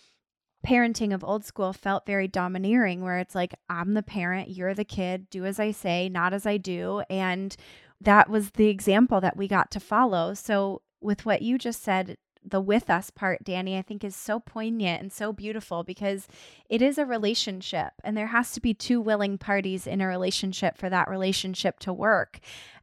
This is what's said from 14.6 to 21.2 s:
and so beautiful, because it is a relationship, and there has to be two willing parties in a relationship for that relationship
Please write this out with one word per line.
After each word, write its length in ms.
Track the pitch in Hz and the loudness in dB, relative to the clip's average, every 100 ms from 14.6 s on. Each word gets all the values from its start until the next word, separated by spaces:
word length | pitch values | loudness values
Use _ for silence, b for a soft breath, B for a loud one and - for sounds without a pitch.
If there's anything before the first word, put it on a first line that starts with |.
| 220 226 190 170 | -4 -2 -2 -2
and 100 | 190 | -6
so 220 | - 214 | -8 -6
beautiful, 500 | 208 208 214 - 170 | -6 -8 -8 -6 -8
because 440 | 170 185 202 196 - B B B B | -6 -4 -4 -4 -8 B B B B
it 120 | 220 | 2
is 160 | 262 285 | 4 2
a 80 | 277 | -2
relationship, 840 | 233 208 233 - 185 - 170 - - | 0 0 0 -4 -6 -6 -4 -6 -6
and 120 | - 214 | -6 -4
there 120 | 220 | 0
has 260 | 233 247 | 0 0
to 80 | - | -2
be 120 | 240 | -2
two 280 | 214 - 240 | -2 0 0
willing 360 | 220 214 202 196 | 2 2 0 -2
parties 480 | - 202 190 185 - | -2 -2 0 -4 -4
in 140 | 196 | -2
a 60 | 190 | -2
relationship 720 | 180 185 - 190 185 180 - | 0 -2 -2 -4 -2 -2 -2
for 120 | 185 | -2
that 200 | 185 - | 0 0
relationship 680 | 190 | 0